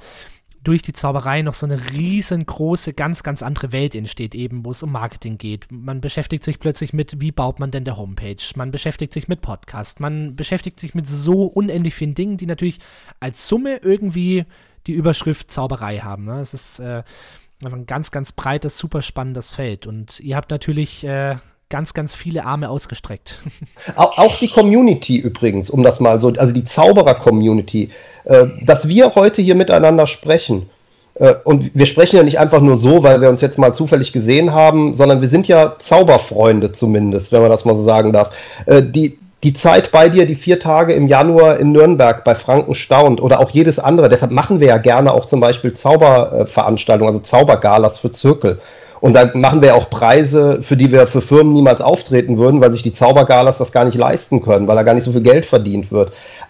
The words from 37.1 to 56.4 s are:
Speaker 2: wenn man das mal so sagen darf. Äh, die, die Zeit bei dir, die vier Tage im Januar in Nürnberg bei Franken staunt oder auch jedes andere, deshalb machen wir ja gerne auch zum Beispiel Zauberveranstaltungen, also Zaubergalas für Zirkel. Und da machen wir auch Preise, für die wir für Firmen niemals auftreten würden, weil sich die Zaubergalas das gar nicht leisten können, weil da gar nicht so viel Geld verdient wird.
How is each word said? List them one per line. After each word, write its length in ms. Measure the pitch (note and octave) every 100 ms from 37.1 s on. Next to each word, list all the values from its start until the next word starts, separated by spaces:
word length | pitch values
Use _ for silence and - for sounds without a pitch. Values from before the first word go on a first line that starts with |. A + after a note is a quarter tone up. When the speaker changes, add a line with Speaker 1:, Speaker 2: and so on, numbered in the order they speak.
| G2 G2
Speaker 2:
wenn 100 | A#2
man 80 | A2+
das 140 | A2
mal 100 | A#2
so 80 | G#2+
sagen 300 | G#2+ A2 G#2+
darf. 200 | G#2 G#2 - - - -
Äh, 160 | C#3
die, 360 | B2 D3 D3+ - _ _
die 120 | D3
Zeit 360 | C#3 E3+ F#3 F#3
bei 180 | D#3+ E3+
dir, 180 | F3+ D#3
die 100 | C#3+
vier 240 | F3 F3+
Tage 320 | E3 D#3 E3+
im 160 | C#3+ C#3
Januar 500 | C#3 D#3+ E3 D#3+ C#3+
in 140 | D3
Nürnberg 500 | D3 D#3 D#3 A#2+ A#2
bei 120 | A#2 A2+
Franken 380 | - C#3 D3
staunt 460 | C3 - C3+ D3 A#2+
oder 200 | B2 C3
auch 100 | C3
jedes 280 | C#3+ D#3+ D3
andere, 280 | C3+ E3+ C#3
deshalb 220 | - B2
machen 300 | B2+ D3+ F#3
wir 80 | C#3+
ja 100 | A2
gerne 340 | A#2+ A#2+ C#3
auch 140 | A#2+ -
zum 140 | C3+
Beispiel 320 | A#2+ A#2+ B2
Zauberveranstaltungen, 1400 | A#2+ C#3 D#3 D3+ B2+ A#2 A2+ G#2+ - G#2 A2 - G#2+ A2
also 80 | G#2+
Zaubergalas 800 | - B2+ D3 A2 G#2 G#2+ G#2+ -
für 140 | A#2
Zirkel. 480 | - C3+ D3 G2+ F#2 - - - -
Und 140 | C3
da 180 | A#2+ B2
machen 280 | B2+ C3 D3+
wir 120 | C#3
auch 160 | A#2+ -
Preise, 720 | A2 A#2 C#3 C#3+ D3 C#3+ C3
für 140 | A#2+ C3+
die 160 | C3
wir 160 | C3 B2
für 120 | C3
Firmen 320 | A2+ D3 D3+
niemals 280 | D3 C3+ A#2
auftreten 580 | C#3 F3+ - B2+ B2 A2+
würden, 220 | B2+ C#3+
weil 100 | B2
sich 140 | A#2
die 80 | A#2
Zaubergalas 680 | - B2 C#3 C3 B2 C3 C3+
das 140 | B2+
gar 120 | B2+
nicht 140 | B2 A#2
leisten 440 | B2 - - C3
können, 260 | A2+ G2+ G2+
weil 80 | A2
da 80 |
gar 100 | A2
nicht 80 | A#2+
so 80 | B2
viel 120 | A#2+
Geld 220 | A#2 D3
verdient 460 | D#3+ B2 G2+ G2+ F#2+
wird. 220 | G#2 F#2+ - - -